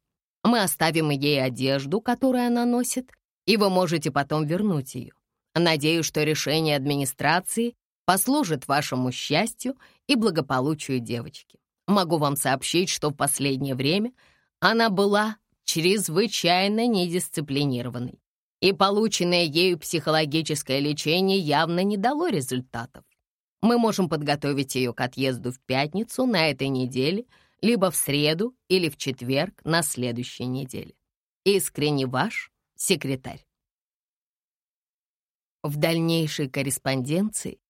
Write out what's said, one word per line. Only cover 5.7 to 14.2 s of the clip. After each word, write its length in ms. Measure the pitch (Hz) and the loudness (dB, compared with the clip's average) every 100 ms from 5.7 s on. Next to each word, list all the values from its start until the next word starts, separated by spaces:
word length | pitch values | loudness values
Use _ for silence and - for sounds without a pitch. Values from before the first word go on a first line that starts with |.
| 156 156 165 151 | 2 2 2 0
что 180 | 156 | -2
решение 540 | 151 151 135 156 156 143 | 0 0 0 0 2 0
администрации 960 | 135 143 135 - 143 175 - - 240 - _ _ - | 0 -2 -2 -2 0 0 0 -4 -4 -6 _ _ 0
послужит 600 | 190 - 294 196 143 - | 2 2 2 2 -2 0
вашему 440 | 143 147 127 127 | 0 0 -2 -2
счастью 640 | - - 147 226 - 247 277 - _ - | -4 0 0 0 -4 -8 -10 -14 _ -2
и 80 | 269 | 2
благополучию 840 | 214 156 147 131 139 151 - 131 | 2 0 0 0 0 -2 -2 -4
девочки. 580 | 113 117 135 - _ _ _ _ - | -4 -6 -8 -16 _ _ _ _ 0
Могу 300 | 202 170 170 | 2 2 2
вам 180 | 147 143 | 0 0
сообщить, 500 | 135 131 - 165 185 | 0 0 0 0 0
что 200 | - 151 | -2 -4
в 60 | 147 | -2
последнее 600 | 143 - 139 135 139 127 | -2 0 -2 -2 -2 -2
время 380 | 139 190 233 - | 0 0 -2 -8